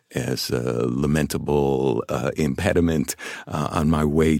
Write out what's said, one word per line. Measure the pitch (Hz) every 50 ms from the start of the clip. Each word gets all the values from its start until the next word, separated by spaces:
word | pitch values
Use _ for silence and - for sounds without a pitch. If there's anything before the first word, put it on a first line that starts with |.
| _ _ -
as | - 127 123 - 120 - -
a | - 64 60 62 60 58 60
lamentable, | 62 60 65 71 71 73 78 73 71 - 80 65 73 73 73 71 69 67 64 65 67 58 58 - -
uh, | - 67 60 67 -
impediment, | - 80 76 65 - 87 - - 87 85 85 80 78 67 - - - - - - - - -
uh, | - 80 73 - -
on | 92 76 76
my | 80 76 78
way | 76 71 78 78 80 80 76